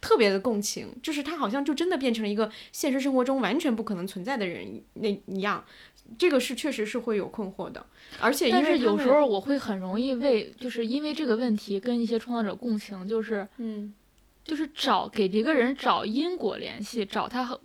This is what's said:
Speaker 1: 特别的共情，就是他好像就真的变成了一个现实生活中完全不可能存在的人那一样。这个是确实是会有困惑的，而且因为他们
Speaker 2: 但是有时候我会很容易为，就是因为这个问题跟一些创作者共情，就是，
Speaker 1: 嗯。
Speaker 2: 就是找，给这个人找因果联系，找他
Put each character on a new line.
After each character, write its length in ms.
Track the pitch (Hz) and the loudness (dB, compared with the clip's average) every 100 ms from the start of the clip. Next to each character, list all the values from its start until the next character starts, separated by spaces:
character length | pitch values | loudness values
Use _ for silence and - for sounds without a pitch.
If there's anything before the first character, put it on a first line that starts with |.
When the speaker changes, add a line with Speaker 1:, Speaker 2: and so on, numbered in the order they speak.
Speaker 1:
特 160 | - 427 | 2 4
别 140 | 208 | 6
的 100 | 190 | 4
共 200 | 247 208 | 2 0
情， 280 | 208 254 226 - | -2 -6 -8 -8
就 100 | - | -6
是 100 | 294 | -4
他 140 | 285 330 | -4 -4
好 120 | 220 | -2
像 140 | 269 | 0
就 120 | 294 | 0
真 160 | 285 349 | 0 0
的 80 | 320 | 0
变 140 | 262 | 0
成 100 | 226 | 0
了 60 | 208 | 0
一 60 | |
个 160 | 208 214 - - | 0 -2 -4 -14
现 180 | - 294 | -4 0
实 80 | 269 | 2
生 140 | 269 | 2
活 100 | 262 | 2
中 160 | 247 269 | 2 2
完 180 | 196 277 | 2 2
全 160 | 302 220 | 2 0
不 60 | |
可 120 | 208 | -2
能 120 | 185 190 | -4 -4
存 180 | 185 | -6
在 100 | 196 | -4
的 120 | 269 185 | -2 -2
人 360 | 123 95 113 - | -4 -10 -14 -14
那 140 | - 214 196 - | -4 -2 -2 -6
一 140 | 190 | -4
样。 220 | 202 180 - - - _ - - | -2 -4 -8 -20 -20 _ -18 0
这 100 | 349 | 4
个 120 | 269 | 4
是 160 | 247 233 | 2 -2
确 160 | 302 | -4
实 120 | 262 | -2
是 140 | 214 247 | -4 -4
会 180 | 233 214 | -2 -2
有 120 | 185 | -2
困 240 | - 190 | -6 -8
惑 180 | 190 175 | -8 -10
的， 160 | - - - - - | -12 -16 -20 -20 0
而 160 | 226 | 2
且 140 | 277 285 | 4 4
因 80 | 247 | 6
为 40 | |
他 80 | 311 | 6
们 20 | |
Speaker 2:
但 80 | 311 | 4
是 40 | |
有 140 | 233 208 | 4 4
时 100 | 254 | 6
候 160 | 294 | 6
我 160 | 277 196 | 6 2
会 160 | 233 285 | 0 0
很 220 | - 190 | 0 -4
容 220 | 185 208 | -2 -2
易 120 | 269 | 0
为， 380 | 247 277 220 - - | 2 4 2 2 -8
就 100 | 247 | -6
是 160 | 233 | -4
因 200 | 220 277 | -2 -2
为 100 | 302 | -2
这 100 | 302 | -2
个 120 | 277 220 | 0 2
问 200 | 247 214 | 2 0
题 220 | - 196 | -2 -4
跟 220 | 247 240 | 0 0
一 40 | |
些 140 | 226 226 | 2 0
创 160 | 247 | -2
作 80 | 233 | -2
者 100 | 208 | -2
共 240 | - 240 214 | -2 -2 -4
情， 300 | - 196 190 | -4 -10 -4
就 160 | 220 | -2
是， 240 | 214 208 202 - | -2 -4 -4 -8
Speaker 1:
嗯。 360 | 226 208 208 - _ _ _ _ | -8 -8 -10 -14 _ _ _ _
Speaker 2:
就 140 | - 302 | -6 -4
是 120 | 302 | -4
找， 320 | - 269 190 - | -2 0 0 0
给 220 | 214 190 | 0 2
这 120 | 208 | 2
个 140 | 254 | 4
人 220 | 294 240 277 | 4 4 2
找 280 | - 170 | 2 2
因 320 | 214 240 339 359 | 2 0 0 0
果 200 | 208 - | -2 -4
联 260 | - - | -6 -8
系， 240 | 208 240 196 | -6 -4 -2
找 220 | 214 - | -2 -2
他 280 | 247 247 - | -2 -4 -6